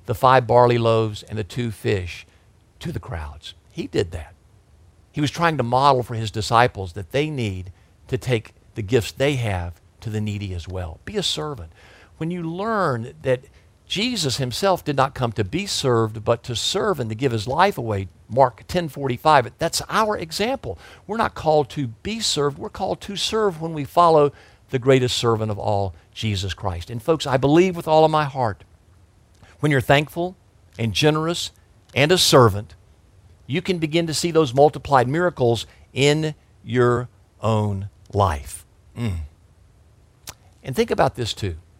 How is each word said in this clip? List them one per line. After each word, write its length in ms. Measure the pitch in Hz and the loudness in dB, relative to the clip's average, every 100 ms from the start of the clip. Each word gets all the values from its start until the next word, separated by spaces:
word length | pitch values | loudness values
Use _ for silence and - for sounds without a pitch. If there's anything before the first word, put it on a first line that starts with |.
| - | -8
the 100 | 117 | 2
five 320 | 131 131 117 | 4 4 4
barley 300 | 120 123 120 | 4 4 4
loaves 440 | 113 113 110 107 | 2 2 0 -6
and 140 | - 107 | -10 -10
the 60 | |
two 260 | 98 - 120 | -8 -6 -8
fish 560 | 107 120 104 87 - - _ _ _ _ _ | -6 -4 -4 -4 -12 -18 _ _ _ _ _
to 140 | 170 | -12
the 60 | 120 | -10
crowds? 560 | - 82 76 69 - - _ | -10 -12 -12 -16 -20 -20 _
He 180 | - 226 | -12 -6
did 240 | 143 90 | -4 -4
that. 220 | 87 78 - _ _ _ _ _ _ _ | -6 -14 -20 _ _ _ _ _ _ _
He 80 | - | -4
was 120 | 147 | -4
trying 260 | - 170 151 | 0 0 0
to 60 | |
model 380 | 117 123 143 131 | 0 2 4 4
for 120 | 117 117 | 0 -6
his 160 | 110 | -6
disciples 600 | 110 104 117 123 - 95 | -6 0 4 4 0 -10
that 180 | 87 85 | -12 -6
they 180 | 131 156 | -4 -4
need 440 | 147 110 92 92 - _ _ - | -4 -6 -6 -12 -18 _ _ -8
to 100 | 127 | -8
take 360 | - 120 - _ _ - | -2 -4 -4 _ _ -12
the 60 | |
gifts 300 | 98 117 - | -2 0 0
they 240 | - 139 139 | -2 -2 0
have 460 | 113 95 87 - _ _ | -2 -4 -6 -12 _ _
to 100 | 117 | -8
the 120 | 107 | -6
needy 320 | 107 101 101 | -4 -6 -6
as 120 | 90 85 | -8 -8
well. 360 | 90 87 - | -8 -10 -12
Be 140 | - 208 | -10 -6
a 60 | |
servant. 500 | 175 - 151 143 80 - - - - - | -4 -4 -8 -10 -14 -20 -20 -20 -20 -10
When 160 | 160 | -8
you 100 | 180 | -6
learn 760 | 160 170 214 220 175 120 120 - | -6 -6 -4 0 0 -2 -6 -6
that 180 | 135 127 - _ _ _ - | -2 -2 -4 _ _ _ -8
Jesus 520 | 165 233 233 151 120 | -4 -2 -2 -2 -2
himself 480 | 127 117 196 180 - | -4 -2 0 0 0
did 100 | 139 | 0
not 180 | 135 | 0
come 200 | - 123 | 0 -4
to 100 | 107 | -2
be 220 | 98 170 202 | -4 -4 -4
served, 580 | - 135 117 110 110 | -2 2 2 0 -2
but 180 | 107 117 | -2 -2
to 120 | - 117 | -2 -6
serve 460 | - - 220 165 | -4 -2 -2 -2
and 80 | 117 | -4
to 60 | 110 | -2
give 180 | 135 | -2
his 120 | 117 104 | -2 0
life 320 | 143 196 196 | 2 2 0
away, 300 | 120 101 98 - - | -4 -4 -6 -12 -4
Mark 340 | 120 131 - - | 2 2 2 -6
ten 180 | 180 170 | -4 -4
forty-five, 640 | 139 139 123 156 151 110 - | -4 -6 0 4 4 4 -2
that's 240 | 165 - - | -4 -4 -4
our 280 | 175 220 208 | -2 0 -2
example. 640 | 160 156 214 269 120 92 - - - | -6 -4 -4 -4 -8 -12 -16 -20 -10
We're 120 | 214 | -4
not 180 | - - | -4 -2
called 340 | 156 156 143 | 0 2 0
to 160 | - 135 | -4 -8
be 340 | 113 190 226 | -8 -8 -6
served. 360 | 214 - 143 147 | -4 -2 -2 -4
We're 120 | 208 | -10
called 320 | - 185 180 | -8 -6 -6
to 160 | - 196 | -8 -8
serve 420 | - 214 214 160 | -4 0 0 -2
when 140 | 160 | -6
we 100 | 160 | -6
follow 480 | 135 - 170 160 147 - - _ _ | -2 4 6 6 4 0 -14 _ _
the 100 | 135 | -2
greatest 380 | 120 131 123 - | 4 4 4 0
servant 340 | 120 113 110 | 0 0 -2
of 80 | 101 | -4
all, 340 | - 101 98 82 _ | -2 -2 -2 -6 _
Jesus 400 | - 113 101 95 | -8 -4 -2 -4
Christ. 360 | - 101 85 - | -6 -8 -8 -8
And 140 | 120 | -6
folks, 240 | - 160 143 | -2 0 0
I 80 | 131 | 0
believe 400 | 139 156 185 170 | 4 6 4 0
with 140 | 160 | 2
all 160 | 156 156 | 4 6
of 60 | |
my 120 | 156 | 4
heart, 400 | 147 135 120 98 - _ _ _ _ _ _ _ - _ | 0 -2 -2 -4 -12 _ _ _ _ _ _ _ -20 _
when 120 | 147 | 0
you're 100 | 139 | 2
thankful 540 | - 143 151 - 175 190 _ _ _ - | 4 2 2 -4 -6 -8 _ _ _ -6
and 160 | 113 | -4
generous 560 | 95 151 156 160 170 - - _ _ _ - | 0 2 2 -2 -4 -8 -14 _ _ _ 0
and 160 | 147 | 4
a 60 | 180 | 4
servant, 560 | - 147 117 98 113 - _ _ _ _ _ _ - | 6 8 8 4 -6 -16 _ _ _ _ _ _ -6
you 120 | 143 | -4
can 200 | 185 180 | -2 -2
begin 260 | 156 160 170 | -2 0 -2
to 80 | |
see 160 | 147 175 | -2 0
those 240 | 160 151 | 2 2
multiplied 540 | 127 147 143 - 135 123 | 6 4 4 2 2 4
miracles 580 | 151 175 - 123 113 - - _ | 2 -2 0 0 0 -4 -16 _
in 420 | - 139 147 156 151 _ _ | 2 2 4 0 -6 _ _
your 460 | - 120 120 120 123 _ _ _ | -4 2 2 2 -2 _ _ _
own 480 | 110 110 107 98 101 - - | -2 0 0 -2 -8 -14 -6
life. 540 | 101 98 71 - - - _ _ - | 0 2 0 -8 -16 -20 _ _ -8
Mm. 260 | 117 87 73 _ _ _ _ _ _ _ _ _ - - _ _ | -6 -6 -10 _ _ _ _ _ _ _ _ _ -20 -20 _ _
And 120 | - 131 | -6 -4
think 160 | 233 | -2
about 240 | 208 151 - | 0 -2 -2
this 180 | 117 | -6
too. 220 | - 101 80 - _ | -6 -8 -8 -14 _